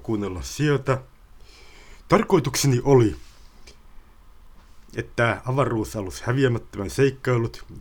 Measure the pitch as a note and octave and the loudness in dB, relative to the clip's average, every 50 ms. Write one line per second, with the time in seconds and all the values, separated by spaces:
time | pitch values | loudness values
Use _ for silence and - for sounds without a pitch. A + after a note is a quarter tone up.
0 | - - A2 G2+ G2+ F#2+ F2+ F2 - - - - D3 D3+ C#3+ C3 - C3+ C3+ B2+ | -2 -2 -2 -2 -2 -4 -6 -8 -10 -8 -4 -2 0 2 2 2 0 0 -2 -2
1 | - - - - - - - - - - - - - - - - - - - - | -4 -10 -20 -20 -20 -20 -20 -20 -20 -20 -20 -20 -20 -20 -20 -20 -20 -20 -20 -20
2 | - - E3+ G#3 A3 - G3 D#3+ B2 C3 - - - C#3 B2 B2 - C#3 C#3 B2 | -2 2 2 2 4 4 2 2 2 0 -2 0 2 2 2 2 4 6 6 6
3 | A2+ G2+ - - - - - - - - - - - - - - - - - - | 6 4 0 -4 -10 -18 -20 -20 -20 -20 -20 -20 -20 -20 -20 -20 -20 -20 -20 -20
4 | - - - - - - - - - - - - - - - - - - - A#2+ | -20 -20 -20 -20 -20 -20 -20 -20 -20 -20 -20 -20 -20 -20 -20 -20 -20 -12 -10 -10
5 | A#2+ - - - A#2 A2+ G2 - - B2+ B2+ C#3+ B2+ A2 A#2 A2 G#2 - - A2 | -10 -6 -2 0 0 2 0 -2 -4 -2 0 0 0 0 0 -2 -4 -4 -6 -6
6 | F#2+ F#2 - - - B2+ B2+ C#3 C3+ B2 A#2 G#2+ - - - G2+ G2 F#2 - C3 | -8 -8 -10 -6 -4 -2 0 2 2 2 2 0 -4 -8 -8 -8 -6 -4 0 2
7 | C#3 C3+ C3 - - C3 B2 A#2+ A#2 A#2 - - - - - - | 2 2 2 0 -2 0 0 0 0 -2 -6 -10 -16 -16 -6 -4